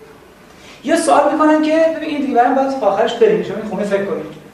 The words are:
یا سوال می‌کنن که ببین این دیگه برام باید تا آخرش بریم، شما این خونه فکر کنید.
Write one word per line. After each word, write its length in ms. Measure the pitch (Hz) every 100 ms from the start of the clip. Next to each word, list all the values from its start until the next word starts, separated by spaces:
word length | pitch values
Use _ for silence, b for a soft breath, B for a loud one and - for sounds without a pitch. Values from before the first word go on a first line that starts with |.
| - - - - - B B B
یا 120 | 247 330
سوال 360 | 311 285 285
می‌کنن 300 | 302 311 311
که 320 | 311 320 320 302
ببین 120 | 311
این 120 | 285
دیگه 140 | 247
برام 200 | 233 262
باید 260 | 269 269 262
تا 60 | 202
آخرش 280 | 190 240
بریم، 280 | - 214 -
شما 140 | 175 202
این 120 | 208
خونه 160 | 208
فکر 200 | 196 196
کنید. 220 | 165 151 - - -